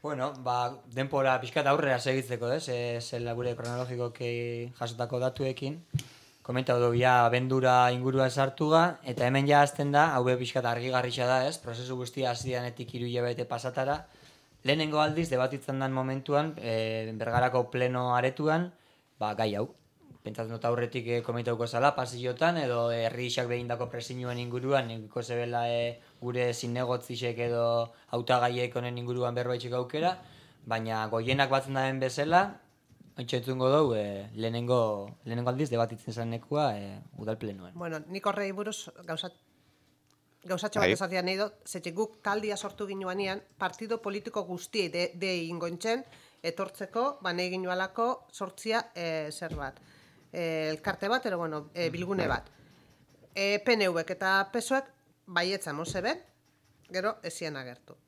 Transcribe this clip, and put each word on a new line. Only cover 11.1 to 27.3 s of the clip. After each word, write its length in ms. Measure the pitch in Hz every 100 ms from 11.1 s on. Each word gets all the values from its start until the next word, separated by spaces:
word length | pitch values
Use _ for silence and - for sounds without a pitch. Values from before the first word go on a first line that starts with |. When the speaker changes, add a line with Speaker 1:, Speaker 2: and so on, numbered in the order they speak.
| 123 123
Speaker 1:
da, 140 | 131 135
ez? 80 | 165
Prozesu 400 | 123 117 127 127
guztia 320 | 120 135 127
hasi 220 | 117 127
denetik 400 | 123 123 117 120
hiru 140 | 120 120
hilabete 340 | 120 120 120
pasatara. 640 | 120 117 127 123 131 151 - - - - _ _
Lehenengo 380 | 131 151 156 151
aldiz 260 | 151 156 160
debatitzen 540 | 127 127 139 - 135
den 80 | 135
momentuan, 640 | 131 131 135 135 143 156
e, 560 | 147 117 113 110 110 110 110
Bergarako 480 | 113 120 123 123 123
pleno 440 | 123 127 127 127
aretuan, 560 | 123 127 131 151 160 180 - _ _ _ _
ba, 140 | 107
gai 200 | 104 110
hau. 120 | 101 120 - _ _ - -
Pentsatzen 280 | - 110 113
dut 140 | 113 120
aurretik, 380 | 120 120 127 117
e, 140 | 120
komentauko 440 | 120 120 120 113 117
zala, 260 | 120 139
pasillotan, 640 | 143 123 120 123 123 165 170
edo 320 | 135 120 117
herri 360 | 117 113 120 123
isak 200 | 127 123
behindako 420 | 120 120 120 120
presinuen 500 | 120 117 127 123 120
inguruan, 500 | 120 123 131 139 117
ikuko 320 | 113 107 123
zebela, 460 | 120 120 120 120 120
e, 280 | 120 117 117 - _
gure 340 | 123 123 123
zinegotzisek 840 | 120 120 120 123 123 - 120 120